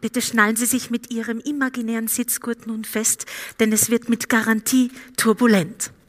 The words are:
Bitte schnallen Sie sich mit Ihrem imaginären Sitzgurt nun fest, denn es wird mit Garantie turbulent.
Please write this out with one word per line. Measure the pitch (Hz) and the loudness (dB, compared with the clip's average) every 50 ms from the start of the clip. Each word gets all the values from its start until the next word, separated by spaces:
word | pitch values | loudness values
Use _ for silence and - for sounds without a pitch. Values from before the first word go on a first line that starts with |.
Bitte | - 226 - 247 | -6 -4 -4 -2
schnallen | 233 - - 233 208 208 226 | -4 -2 2 2 2 4 2
Sie | 226 240 | 0 0
sich | 233 - 254 - - | 0 0 -2 -2 -2
mit | 233 240 240 - | -4 -6 -4 -4
Ihrem | 240 226 226 220 233 226 | -8 -6 -4 -4 -6 -6
imaginären | - 285 294 285 269 262 262 262 233 220 226 226 226 226 | -4 -6 -4 -2 -2 -4 -2 -4 -4 -4 -4 -4 -2 -4
Sitzgurt | - - 247 240 - - - 240 233 233 - | -2 -2 -2 -2 -4 -6 -4 -6 -8 -6 -6
nun | 226 226 220 220 | -10 -8 -8 -8
fest, | - - 220 220 - - - - - - - - - - _ | -6 -4 -2 0 0 -2 -2 -6 -12 -12 -12 -12 -14 -2 _
denn | 226 220 | 2 2
es | 214 214 - - | 4 2 2 2
wird | 233 233 233 - | 2 0 2 0
mit | 233 226 - - | -2 -2 0 0
Garantie | - 233 214 220 226 220 214 - - 254 254 240 - - - - - | 2 2 4 2 0 0 2 2 4 4 4 4 0 -10 -20 -16 -6
turbulent. | - - 226 214 - 247 240 214 196 170 170 220 - - - - _ _ | -2 2 2 4 4 6 6 6 4 4 0 -6 -10 -10 -10 -10 _ _